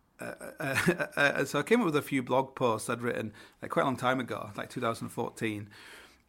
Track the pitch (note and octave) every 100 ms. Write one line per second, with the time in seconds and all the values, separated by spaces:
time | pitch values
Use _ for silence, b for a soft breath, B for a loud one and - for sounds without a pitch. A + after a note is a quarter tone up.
0 | _ - A#2+ - - - C#3+ C3+ - F3
1 | - - C#3+ C#3+ C#3+ D3 D3 A#3 G3+ D3
2 | C3 C#3 B2 B2+ C3 - B2+ A2 - A#2
3 | A#2+ - A2 - B B - - D3+ B2+
4 | B2+ C3 A#2 G#2+ G#2 G#2 A2+ - A#2+ A2+
5 | A#2 - A#2 - A2+ G#2 G2+ B B B
6 | B B